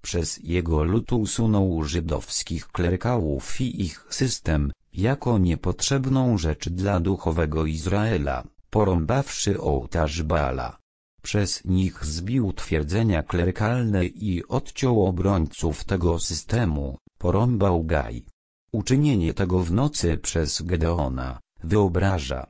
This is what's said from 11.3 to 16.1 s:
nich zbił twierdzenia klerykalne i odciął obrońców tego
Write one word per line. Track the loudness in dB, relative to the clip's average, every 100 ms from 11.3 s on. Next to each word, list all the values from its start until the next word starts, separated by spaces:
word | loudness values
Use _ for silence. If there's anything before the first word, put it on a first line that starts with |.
| -2 0 -4
nich | 0 2 2 -2 -6
zbił | -6 -2 -2 -2
twierdzenia | -4 -2 -2 0 0 2 2
klerykalne | 0 0 0 0 -2 0 0 2 0
i | -2 -2 -2 -2
odciął | -4 -4 -2 2 4 4
obrońców | 2 2 2 0 -2 -4 -2
tego | -2 0 2